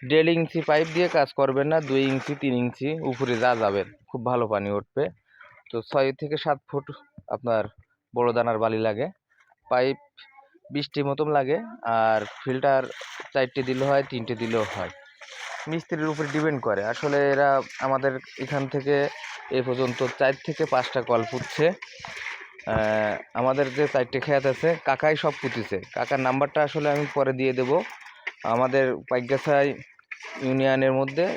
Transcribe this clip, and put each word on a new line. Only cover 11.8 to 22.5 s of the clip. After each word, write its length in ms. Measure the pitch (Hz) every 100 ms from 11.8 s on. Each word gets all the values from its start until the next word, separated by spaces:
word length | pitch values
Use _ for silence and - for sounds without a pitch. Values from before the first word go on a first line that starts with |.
| 117 113
আর 220 | 113 110 104 -
ফিল্টার 400 | - 131 139 135 127 - - - -
চারটে 280 | 139 127 139 127
দিলে 160 | 131 135
হয়, 140 | 139 135
তিনটে 240 | 127 113 113
দিলেও 220 | 117 113 104
হয়, 180 | 104 87 - - _ - - - - -
মিস্ত্রির 420 | 165 - 165 156
উপর 120 | 147 147
ডিপেন্ড 240 | 147 156 143 117
করে। 160 | 98 104
আসলে 260 | 120 151 143 139
এরা 160 | 135 143 135 - - 131
আমাদের 260 | 135 135 131 - -
এখান 180 | 135 143 135
থেকে 200 | 143 135 143 143 - - - - 127
এ 20 | 127
পর্যন্ত 320 | 123 127 120 127 -
চার 160 | 135 139 -
থেকে 160 | 151 156
পাঁচটা 280 | 131 123 131 117
কল 140 | 117 113
পুঁতছে। 360 | 127 117 - 156 196 - - - - - - -